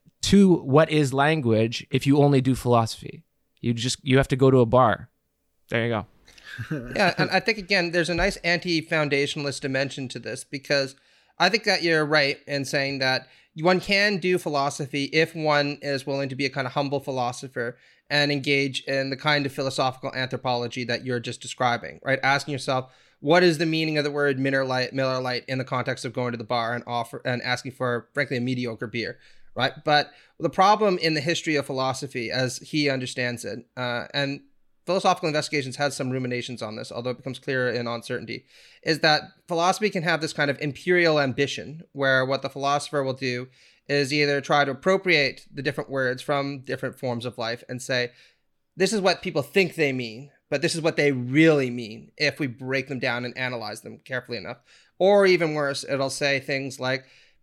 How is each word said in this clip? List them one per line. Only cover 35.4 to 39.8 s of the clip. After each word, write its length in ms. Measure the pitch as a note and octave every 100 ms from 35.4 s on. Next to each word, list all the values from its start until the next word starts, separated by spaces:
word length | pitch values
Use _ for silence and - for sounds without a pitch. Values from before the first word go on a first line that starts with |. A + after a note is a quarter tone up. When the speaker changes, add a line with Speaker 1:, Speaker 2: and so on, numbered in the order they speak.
| - D3+ C3 B2+
Speaker 2:
has 180 | C#3+
some 160 | B2+ B2+
ruminations 520 | C3 B2+ B2 A#2+ A#2
on 120 | A2
this, 160 | A2 -
although 200 | - B2
it 60 | B2
becomes 200 | C3+ B2+
clearer 320 | - C3 B2
in 160 | A#2+ A#2+
Uncertainty, 580 | A#2 - B2 A2+ A#2 _ - - -
is 180 | - D#3+
that 220 | D#3+ D3+ - _ -
philosophy 440 | E3+ F3 F#3+